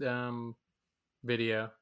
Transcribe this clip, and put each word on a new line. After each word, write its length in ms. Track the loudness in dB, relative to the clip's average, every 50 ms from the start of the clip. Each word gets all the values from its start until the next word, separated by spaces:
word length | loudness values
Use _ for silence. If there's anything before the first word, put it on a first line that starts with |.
| -2
um, 500 | 0 0 0 0 -2 -2 -4 -6 -8 -10 -12 _ _ _ _ _ _ _ _ _ _ _ _ -2
video. 480 | 0 0 2 2 2 2 2 0 -4 -8 _